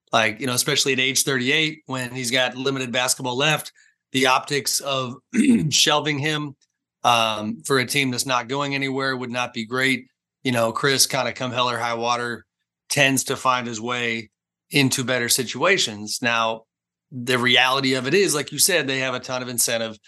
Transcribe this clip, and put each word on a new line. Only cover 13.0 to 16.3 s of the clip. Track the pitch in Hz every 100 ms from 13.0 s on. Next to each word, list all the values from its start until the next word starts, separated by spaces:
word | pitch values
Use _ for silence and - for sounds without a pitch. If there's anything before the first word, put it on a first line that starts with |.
| 135 135 -
to | 131
find | 131 123 120
his | 113
way | 117 123 120 113 110 _ _ _ _
into | 143 135 131
better | 123 127 117
situations. | - 113 123 165 190 - 104 104 -
Now, | 123